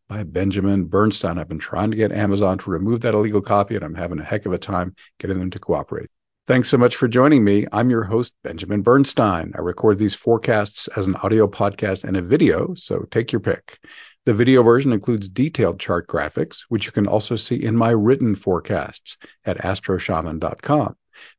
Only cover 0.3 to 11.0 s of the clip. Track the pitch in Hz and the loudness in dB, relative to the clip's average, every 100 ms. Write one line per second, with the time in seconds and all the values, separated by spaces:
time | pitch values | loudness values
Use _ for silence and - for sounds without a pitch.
0.3 | 85 95 98 98 98 85 95 107 - 92 | -2 -2 0 0 0 0 2 2 0 -4
1.3 | 85 85 80 - 85 107 110 110 85 104 | -6 -8 -10 -8 -4 -2 0 0 0 0
2.3 | 98 98 95 - 85 98 117 120 107 107 | 2 0 0 -4 -4 -2 -2 0 0 0
3.3 | 104 98 101 101 107 82 85 87 82 76 | 0 0 0 0 -4 -8 -8 -8 -8 -6
4.3 | 107 101 90 - 92 90 - _ - 95 | -6 -4 -6 -4 -4 -4 -8 _ -12 -6
5.3 | 92 90 - - 78 - - - _ _ | -4 -4 -6 -4 -4 -4 -10 -12 _ _
6.3 | _ - 127 123 127 123 - 123 123 139 | _ 0 2 4 4 4 4 0 4 6
7.3 | 147 104 101 - 104 123 117 98 113 123 | 6 6 4 2 0 0 0 0 -2 -2
8.3 | - - 80 95 104 101 135 139 - 110 | -8 -14 -10 -4 0 4 4 4 2 2
9.3 | 87 82 - 87 - 110 98 104 - - | 0 -4 -6 -6 0 2 2 0 -2 0
10.3 | 113 - 107 104 - - - | 2 2 0 0 -6 -8 -4